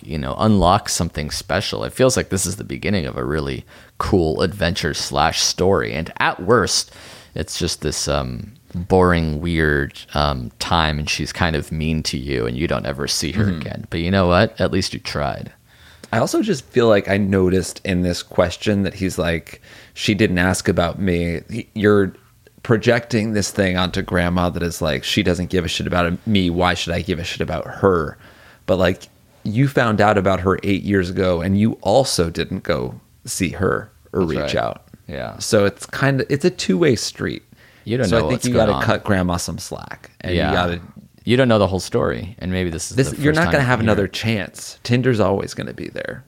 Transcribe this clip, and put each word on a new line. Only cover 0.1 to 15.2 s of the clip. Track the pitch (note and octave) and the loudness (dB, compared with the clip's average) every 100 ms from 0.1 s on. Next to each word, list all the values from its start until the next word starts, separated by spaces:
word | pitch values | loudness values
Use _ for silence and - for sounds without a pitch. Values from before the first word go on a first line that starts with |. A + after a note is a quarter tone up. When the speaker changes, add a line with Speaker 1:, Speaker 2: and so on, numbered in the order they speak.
| D#2 | -6
Speaker 1:
know, | C2 - | -4 0
unlock | A2 G#2 E2+ G2+ - | 2 4 6 4 2
something | - E2+ - D2 | -4 -4 -4 -6
special? | - - F2 - - | -8 -4 -4 -2 -4
It | A1+ | -4
feels | - C3 F#2+ | 2 4 4
like | D#2+ | 0
this | G2 F2+ | -2 -2
is | F#2+ | -6
the | |
beginning | G#1 C2 F2 G2+ C2+ | -8 -6 -4 -2 -4
of | A1+ | -4
a | B1+ | -4
really | D2+ C#2 B1+ - - - - | -2 -4 -6 -10 -20 -16 -8
cool | - G2+ D#2 - | 0 2 2 2
adventure | F2+ G2+ E2+ - D#2+ | 0 0 -2 -2 -4
slash | - - C#2 D#2 F2+ | -4 -4 0 0 2
story. | - - F2+ F#2 A1+ | -2 2 2 2 0
And | B1+ E2+ - | -4 -6 -4
at | D3+ - | -2 -2
worst, | F2+ A#2+ E2+ - - - - - - - | 2 2 2 -2 -4 -10 -20 -20 -14 -10
it's | D#2 - | -8 -4
just | F2 - | -4 -4
this, | D2+ D2 - | -6 -4 -2
um, | C#2+ B1+ A#1+ - - _ F2+ | -2 -2 -8 -12 -16 _ -8
boring, | F2 F#2+ F2+ E2+ D#2+ D2+ | 2 4 6 4 2 -2
weird, | E2+ E2 D#2 D2 C#2 - - | -2 0 2 2 -2 -6 -6
um, | D2 D2 C2+ A1+ - | -2 0 -2 -6 -8
time, | - F2 D#2 D2+ | -2 0 0 -2
and | D2+ | -4
she's | - D2 | -4 -6
kind | - F2+ D#2+ | -2 -2 -2
of | - | -4
mean | D#2+ D#2 D#2+ | -4 -2 -2
to | D2+ D2 | -2 -6
you, | C2 C2 A#1 | -4 -4 -4
and | B1 | -2
you | D#2+ | -2
don't | C2+ G1+ | -2 -4
ever | C#2 C#2 | -6 -4
see | - - | -4 -4
her | G2 G#2 | -2 -2
Speaker 2:
Mm-hmm. | E2+ | -2
Speaker 1:
again. | - - - | -6 -10 -8
But | E2 | -4
you | E2+ | 0
know | G2 F2+ | 2 4
what? | F2 A2 - | 4 2 0
At | F2+ | 0
least | F#2+ - | 0 -2
you | - | -6
tried. | - D2+ | -8 -4